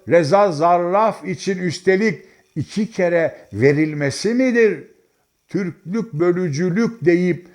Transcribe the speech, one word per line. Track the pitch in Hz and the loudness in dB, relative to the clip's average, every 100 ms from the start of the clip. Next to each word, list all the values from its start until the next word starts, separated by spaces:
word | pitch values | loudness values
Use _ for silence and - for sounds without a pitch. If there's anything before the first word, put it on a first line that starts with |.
| - | 2
Reza | 165 151 196 202 | 2 4 4 2
Zarraf | 147 170 175 175 196 220 - 196 | 2 2 2 2 0 0 -2 -8
için | 175 - 185 | -6 -6 -4
üstelik | 180 - - 190 220 156 - _ _ - | -4 -2 0 2 2 -2 -10 _ _ -10
iki | - - 214 | -8 -6 -6
kere | - 175 170 160 - - | -2 0 0 -2 -4 -12
verilmesi | 98 135 147 156 147 143 - 202 | 0 2 2 0 -2 -6 -4 -2
midir? | 240 262 233 226 160 - _ _ _ _ _ _ | 0 0 2 2 0 -10 _ _ _ _ _ _
Türklük | 180 190 - 160 214 226 | -6 -6 -8 -8 -6 -6
bölücülük | 147 175 175 180 139 180 175 233 226 147 | -2 0 0 -2 -2 -2 -2 -2 -2 0
deyip | 175 180 175 - | 2 0 -2 -8